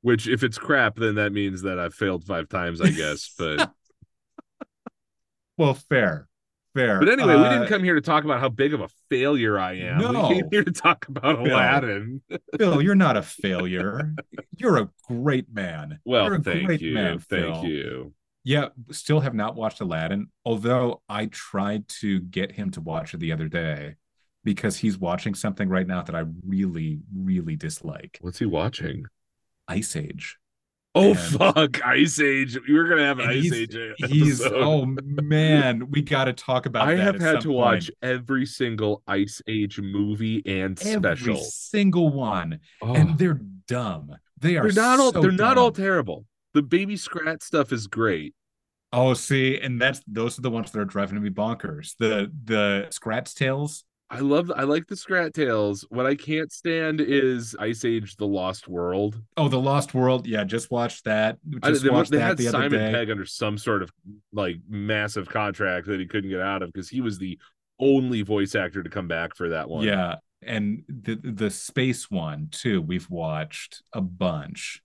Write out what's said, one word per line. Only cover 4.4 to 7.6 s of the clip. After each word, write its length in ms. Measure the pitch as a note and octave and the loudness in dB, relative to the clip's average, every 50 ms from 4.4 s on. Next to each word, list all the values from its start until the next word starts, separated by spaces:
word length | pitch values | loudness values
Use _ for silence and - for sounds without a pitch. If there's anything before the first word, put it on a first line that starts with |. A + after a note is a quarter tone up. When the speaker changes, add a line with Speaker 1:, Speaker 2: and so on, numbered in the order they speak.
| - _ _ _ C#4+ _ _ _ _ - _ _ _ _ _ _ _ _ _ _ _ _ _ | -20 _ _ _ -20 _ _ _ _ -20 _ _ _ _ _ _ _ _ _ _ _ _ _
Speaker 2:
Well, 180 | - E3 C#3+ C3 | 2 2 2 2
fair. 540 | - - _ D3+ C3 A2+ F#2+ D#2+ D2+ - _ _ _ _ _ _ _ _ _ _ | 0 -2 _ 2 4 4 2 0 -2 -10 _ _ _ _ _ _ _ _ _ _
Fair. 240 | C3+ B2+ A#2 G#2 F#2+ | 0 2 2 4 6
Speaker 1:
But 100 | C#3+ F3+ | 6 6
anyway, 280 | A#3 C4+ B3+ F#3 D#3+ | 6 6 6 6 8
we 80 | C#3+ D#3+ | 8 8
didn't 180 | - B2+ A#2+ | 8 6 4